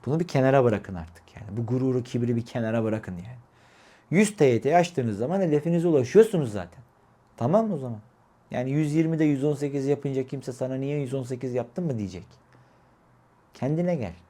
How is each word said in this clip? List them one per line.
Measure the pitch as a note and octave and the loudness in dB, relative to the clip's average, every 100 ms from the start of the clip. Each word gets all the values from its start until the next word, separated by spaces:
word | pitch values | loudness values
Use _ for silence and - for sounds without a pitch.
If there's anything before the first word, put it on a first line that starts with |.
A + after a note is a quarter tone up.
| - | -2
Bunu | D#3+ | -2
bir | F3 | 0
kenara | C#3 C3 C#3 | 2 4 6
bırakın | B2 G2+ - | 4 2 -4
artık | F2+ E2 - - - | -12 -12 -18 -20 -18
yani. | G#2 G#2 | -10 -6
Bu | A#2 | -2
gururu, | B2+ C3 B2+ | 0 0 0
kibri | B2 B2 A#2 A#2 | -2 -2 0 -2
bir | A#2 | -4
kenara | B2+ A2+ A2+ | -4 -2 0
bırakın | A2 G#2+ - | 0 -2 -6
yani. | F2+ G#2+ - - _ _ _ - - _ | -10 -12 -16 -20 _ _ _ -20 -20 _
Yüz | D#3+ G#3+ - | 2 2 4
T | |
Y | C#3+ A#2 | 4 4
T'ye | B2+ E3+ | 4 2
açtığınız | F3 - A#2+ G2 | 2 -2 -2 -2
zaman | B2 F#3+ | -2 0
hedefinize | F3+ D3 E3 E3+ E3+ | 2 0 2 0 4
ulaşıyorsunuz | D3 B2 G3 A3 F3+ B2+ | 2 6 6 6 4 -2
zaten. | G#2 F2 - - _ _ _ _ - | -6 -10 -16 -20 _ _ _ _ -4
Tamam | A#2 G3+ A3+ | 2 2 2
mı | |
o | D#3+ | -4
zaman? | B2+ A2 - _ _ _ _ | -6 -10 -14 _ _ _ _
Yani | B2 C3 | -6 -2
yüz | D3 D3+ | 0 2
yirmide | D#3 D#3+ D#3+ | 2 0 2
yüz | D#3 C#3 | 2 2
on | D3 | 0
sekiz | C#3 C#3+ C#3 C3+ | -2 -4 -2 -2
yapınca | C#3 C#3+ C3+ C3 | -2 -2 -4 -4
kimse | C3+ B2+ | -8 -10
sana | B2 C3 | -6 -4
"Niye | C3 C#3 D3 | -4 -4 -4
yüz | C3 | -4
on | C3+ | -6
sekiz | B2 B2+ C3 | -6 -8 -4
yaptın?" | B2 A#2+ - | -4 -4 -6
mı | E3+ A#2+ | -4 -4
diyecek. | G2 F2 - - _ - _ _ _ _ _ _ _ _ _ | -6 -10 -16 -20 _ -20 _ _ _ _ _ _ _ _ _
Kendine | - C3 D#3 F3 | -8 -4 -2 -2
gel. | E3 G2+ E2 | -2 -6 -10